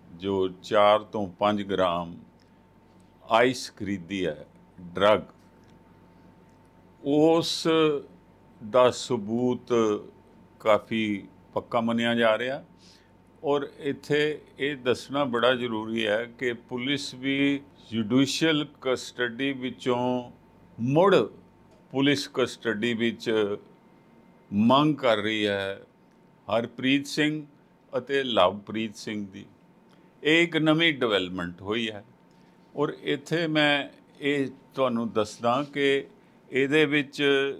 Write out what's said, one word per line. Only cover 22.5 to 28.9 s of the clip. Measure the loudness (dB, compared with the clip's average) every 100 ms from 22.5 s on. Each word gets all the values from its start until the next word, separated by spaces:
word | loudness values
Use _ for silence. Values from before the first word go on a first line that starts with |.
| -2 -4 -2 -2
ਵਿੱਚ | 0 -2 -2 -2 0 0 -4 -12 -20 _ _ _ _ _ _ -4
ਮੰਗ | 2 4 4 4 2
ਕਰ | 2 2
ਰਹੀ | 0 0 0
ਹੈ | 0 -4 -8 -14 _ _ _ _ _ -4
ਹਰਪ੍ਰੀਤ | -2 -2 -2 0 0 0
ਸਿੰਘ | -2 -2 -2 -10 _ _ _ _
ਅਤੇ | -8 -4 -4
ਲਵਪ੍ਰੀਤ | 0 4 4 2 -8 -6 -6